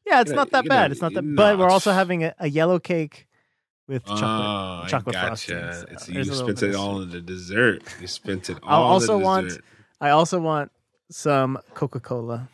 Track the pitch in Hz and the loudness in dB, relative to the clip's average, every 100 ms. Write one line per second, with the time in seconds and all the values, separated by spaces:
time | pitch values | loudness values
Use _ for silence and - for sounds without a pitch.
0 | - 285 233 151 269 269 240 262 165 139 | 2 4 4 2 2 0 2 2 2 0
1 | 170 190 165 147 208 202 185 190 208 190 | -4 -4 -2 4 6 6 6 4 4 2
2 | 185 180 160 - 160 147 165 180 - 170 | 2 -2 -4 -4 -4 2 2 2 0 -4
3 | 151 - _ _ _ _ _ _ - 135 | -4 -10 _ _ _ _ _ _ -8 -8
4 | 110 104 110 110 107 101 95 90 87 123 | -6 -4 -2 -2 -2 -4 -6 -8 -4 -4
5 | 104 95 92 110 - 85 85 85 - - | -4 -4 -4 -6 -8 -8 -8 -12 -14 -16
6 | - 90 135 135 123 98 101 98 101 98 | -10 -6 -4 -4 -4 -2 -2 -2 -4 -6
7 | 92 87 87 92 90 101 120 90 - - | -8 -12 -12 -14 -6 0 2 0 -8 -16
8 | 92 - - 95 - 78 - 151 127 185 | -12 -10 -8 -8 -8 -12 2 4 6 4
9 | 117 208 190 190 185 - - _ _ _ | 4 2 2 0 -2 -8 -16 _ _ _
10 | 143 151 170 185 160 151 143 _ _ _ | 4 4 4 0 0 -2 -4 _ _ _
11 | _ - 156 143 131 135 - - 143 127 | _ -6 0 2 2 -2 -10 -8 -6 -6
12 | - 123 117 120 127 | -8 -8 -6 -8 -10